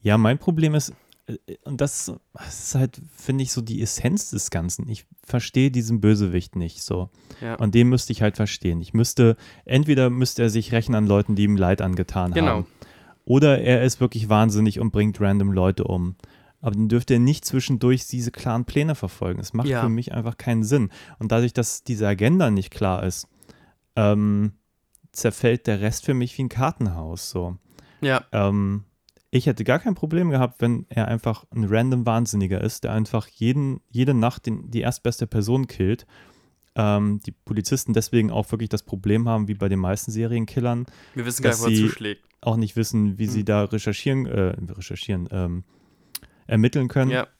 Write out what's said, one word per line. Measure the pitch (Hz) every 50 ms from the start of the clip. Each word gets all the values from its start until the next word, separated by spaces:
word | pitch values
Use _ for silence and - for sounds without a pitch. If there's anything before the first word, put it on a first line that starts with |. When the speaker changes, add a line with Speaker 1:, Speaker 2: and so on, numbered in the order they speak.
Speaker 1:
Ja, | - 104 104 110
mein | 110 107 131 147
Problem | - - 170 156 156 156 151
ist, | 151 135 - - _ _ _ _ _ _
äh, | - 117 - _ - - - _
und | - 143 -
das, | 143 143 - - - - - - _ _ _
das | - - - - - -
ist | - -
halt, | 135 131 131 - - - - _
finde | - - - 131 135 135
ich, | 127
so | - 131
die | 117 110 113 -
Essenz | 117 110 - - - 123 175 208 - -
des | - 104 - -
Ganzen. | - 90 82 90 - - - 120
Ich | 113 - - _ - _ _
verstehe | - - 123 - - - 127 131 139
diesen | 127 123 113 110 117 110
Bösewicht | 101 107 107 104 104 92 87 90 87 - -
nicht | 92 87 82 - -
so. | - - - 90 90 90 _ _ _ _ - -
Speaker 2:
Ja. | - 117 113
Speaker 1:
Und | - 117 104 90
den | 117 120 123
müsste | 127 123 - -
ich | 117 -
halt | 110 107 -
verstehen. | - 107 104 - - - 92 85 85
Ich | 82 -
müsste, | - 113 117 - - - 120 113 113 - - - - - _
entweder | - 127 131 147 151 147 131 127 127
müsste | 120 127 127 123 - -
er | 117 113
sich | 107 117 107 -
rächen | 117 113 110 - 120
an | 107 107
Leuten, | 101 101 101 101 - 107
die | 98 104
ihm | 101 104
Leid | 98 95 90 95 -
angetan | - 92 90 87 90 - - 98 90 90 90
Speaker 2:
Genau. | 165 160 -
Speaker 1:
haben. | 113 107 87 - _ _ - - - - - - - _ _
Oder | - 123 139 147 147 139 -
er | - 123 123 120
ist | 123 127 123 -
wirklich | 127 123 - 113 110 104
wahnsinnig | 107 107 110 113 101 104 107 110 104 -
und | 113 110
bringt | - 104 104 107 101 -
random | 104 98 98 101 98 98
Leute | 98 92 90 95 95 - -
um. | - 90 90 90 90 95 _ - - _ _ _ _ _ _
Aber | - 120
dann | 101 104 110 107
dürfte | 113 120 127 - 131
er | 120
nicht | 120 131 151 - -
zwischendurch | - - 135 - - 139 110 - 123 131 127 -
diese | - - 127 120 120
klaren | - - - 127 113 120 123
Pläne | - - 143 147 160 151
verfolgen. | - - 92 - - 101 92 90 -
Es | 98 - -
macht | 113 123 143
Speaker 2:
Ja. | 131 120
Speaker 1:
für | 113 117
mich | 110 117 123 -
einfach | - 120 107 113 113 _
keinen | - 147 117 113 110
Sinn. | 104 135 143 113 95 - - - - - _
Und | 113 110
dadurch, | 113 117 120 120 -
dass | - 117 - - - _
diese | - 120 104 107
Agenda | 101 101 92 101 127 170 190 175 123
nicht | 104 98 92 -
klar | - - 104 95 92 -
ist, | - 92 87 - - _ _ _ _ - - _ _ _ _ _ _ _ _
ähm, | 117 107 104 104 104 104 104 104 101 104 107 - _ _ _ _ _ _ _ _ _ _ _
zerfällt | _ - - 117 104 - - 120 117 123 _
der | - 104 98
Rest | 101 107 113 - -
für | - 139
mich | 127 120 120 - -
wie | 135
ein | 123
Kartenhaus, | - 117 135 165 160 - 127 101 85 82 80 80 85 87 - -
so. | - 92 87 87 90 92 _ _ _ - - _ _ _
Speaker 2:
Ja. | - 139 131 127 - _
Speaker 1:
Ähm, | - 110 101 98 98 101 98 98 98 104 101 _ _ _ _ _ _ _ _ _
ich | - 127 -
hätte | - 117 - 110
gar | - 123 165
kein | - 247 190
Problem | - - 156 160 170 180 170
gehabt, | 143 131 127 120 - -
wenn | 117 120 120 117 - _
er | - 117 110 113
einfach | 113 113 - 120 110 - - _ -
ein | 120 110
random | 98 104 113 120 131 127 123 117
Wahnsinniger | 117 113 113 120 110 - 104 98 90 95 -
ist, | - 107 - - -
der | 113
einfach | 110 110 107 - - 110 107 -
jeden, | _ _ 113 117 131 147 143 135 131 - _ _
jede | - 117 131 135 139
Nacht | 117 110 120 - - _
den, | 120 110 - - -
die | 117 117
erstbeste | - 123 123 - _ 123 117 - 120
Person | 110 - 110 101 107 123 135 131
killt. | - - - 98 92 110 - - _ _ - - _ _ _ _ _ _ _ _ _ _
Ähm, | - 110 104 104 104 104 104 104 104 -
die | -
Polizisten | - _ _ - 110 107 101 - 135 135 - -
deswegen | 110 110 110 - - 120 107 107
auch | 113 110 104 -
wirklich | - 110 113 104
das | - 104 -
Problem | - - 98 95 104 104 110 120 120
haben, | 113 110 104 101
wie | 107
bei | 101 101 98
den | 98 95
meisten | 92 90 98 104 - -
Serienkillern, | 110 110 113 113 120 117 113 107 - 135 120 123 120 117 123 - - - - - _
Speaker 2:
Wir | 123 117
wissen | 120 120 -
gar | 127 131
Speaker 1:
dass | 120 110
Speaker 2:
nicht, | 117
wo | 113
er | 110
Speaker 1:
sie | 107 107 107
Speaker 2:
zuschlägt. | - - 110 104 101 _ _ _ _ _
Speaker 1:
auch | - 120 110
nicht | 117 113 101 -
wissen, | 117 113 - - 113 107 104 95 104
wie | 110
sie | 104 101 107
Speaker 2:
Hm. | 101
Speaker 1:
da | 104 104 104 104
recherchieren, | 98 - 110 - 110 101 - - 139 135 131 -
äh, | 123 120 107 95 90 - - 90 87
recherchieren, | 95 95 92 - 92 90 - - 101 90 87 -
ähm, | 104 98 90 87 87 90 92 _ _ _ _ _ _ _ _ _ _ - - - _ _ _
ermitteln | - 113 107 110 123 - 147 131 120
können. | - 139 131 131
Speaker 2:
Ja. | 127 127 - - _